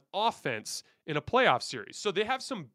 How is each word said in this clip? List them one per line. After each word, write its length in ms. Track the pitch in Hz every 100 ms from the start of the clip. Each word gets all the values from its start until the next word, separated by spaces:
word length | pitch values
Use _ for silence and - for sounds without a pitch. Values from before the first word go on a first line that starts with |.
| -
offense 720 | 185 226 214 143 110 - - - _ -
in 80 | 147
a 40 |
playoff 420 | - 247 226 123
series. 340 | - 127 98 -
So 160 | -
they 100 | 208
have 220 | 214 262
some 220 | - 240 135